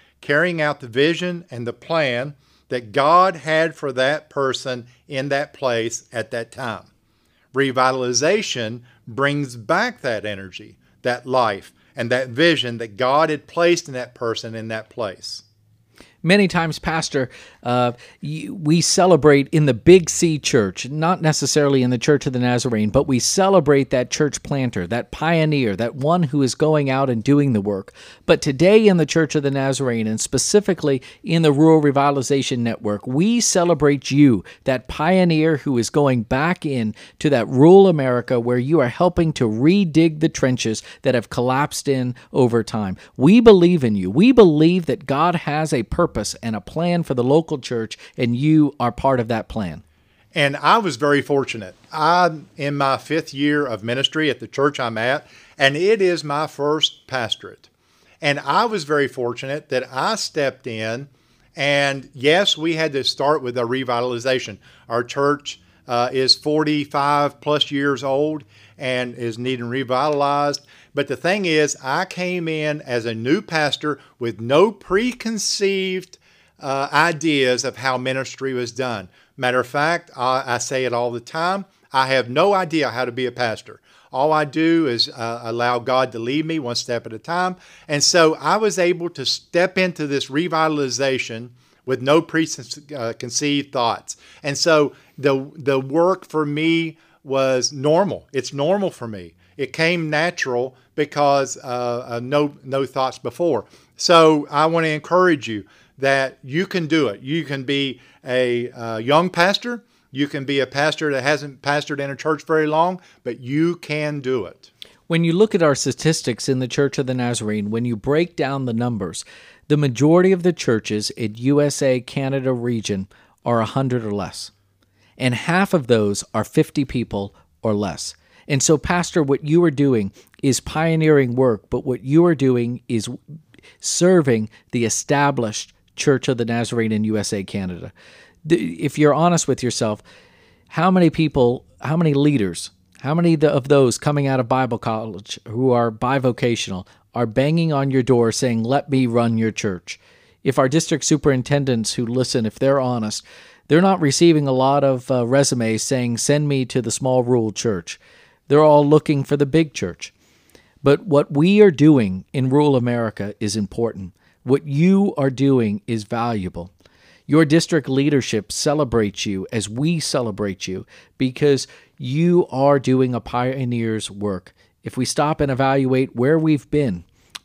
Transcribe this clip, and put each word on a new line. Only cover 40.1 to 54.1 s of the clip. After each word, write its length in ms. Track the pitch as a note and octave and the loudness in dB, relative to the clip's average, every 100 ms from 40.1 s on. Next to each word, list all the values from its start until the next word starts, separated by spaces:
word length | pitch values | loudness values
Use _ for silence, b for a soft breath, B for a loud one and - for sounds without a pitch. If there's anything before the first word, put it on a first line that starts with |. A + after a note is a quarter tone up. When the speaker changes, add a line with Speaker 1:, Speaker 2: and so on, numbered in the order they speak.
| D3+ | 2
Speaker 2:
the 100 | D#3+ | -2
trenches 520 | - C3+ B2+ A2+ G#2+ B B | 0 0 0 -2 -4 B B
that 120 | C3+ | -2
have 140 | B2 - | 0 -2
collapsed 580 | - B2 C3 D3 - C#3+ | -2 0 0 -2 -4 -2
in 280 | C3 B2 A#2+ B | -2 -2 -6 B
over 320 | C#3+ B2 A#2 | 2 2 2
time. 320 | G#2 A2 G2 F#2 B - | -2 -4 -4 -6 B 2
We 220 | C#3+ A#3 | 6 8
believe 440 | A#3 G3 F3 F3 | 10 10 8 4
in 100 | B2 | 2
you. 160 | G2+ F2+ | 0 0
We 220 | A#2+ A#3+ | 4 6
believe 540 | A#3+ F#3 D3+ D#3+ F#3 D#3+ | 8 8 8 4 4 0
that 180 | A#2 | -6
God 300 | - C3+ E3+ | -4 0 0
has 400 | E3 - D3+ D#3 | 0 -4 -4 -2
a 80 | C3+ | -2
purpose 320 | G#2 - E3+ A2+ G#2 - | -2 -2 -2 -2 -8 -8
and 100 | A2+ | -8
a 60 | A2 | -8
plan 420 | - D#3 F3 F3 | -8 -4 -2 -2
for 120 | D#3+ | -2
the 100 | B2+ | -2
local 340 | B2 D#3 D#3+ D3 | 2 2 2 -6
church, 400 | - A#2+ A2 - B - | -6 -6 -6 -12 B -4
and 200 | B2 A#2+ | -2 0
you 360 | D3+ D#3 C#3+ - | 2 4 2 0
are 140 | A#2+ | -4
part 260 | - C3+ B2+ | -2 0 0
of 80 | A2+ | 0
that 220 | A#2 - | -4 -6
plan. 340 | - F3+ D#3 - _ _ _ _ | -8 -8 -8 -16 _ _ _ _
Speaker 1:
And 240 | E3+ C#3+ C#3+ | -2 0 0
I 200 | D3 A3 | 2 4
was 160 | F#3+ | 2
very 260 | A#2+ C#3+ C#3+ | -2 2 2
fortunate. 540 | C3+ C#3 B2+ A#2 F#2 - _ | 2 -2 -2 -8 -12 -18 _
I'm 560 | D#3 D#3 F3+ F3 D#3 - - | -2 2 4 2 0 -12 -8
in 200 | C#3+ C#3+ | -6 0
my 220 | C#3 B2 | 0 0
fifth 360 | - D#3+ D#3 | -2 -4 -4
year 320 | C3+ D3 D3 C#3 | -2 0 0 -2
of 160 | G#2+ | -6
ministry 480 | A2+ B2+ C3 | -4 -4 -4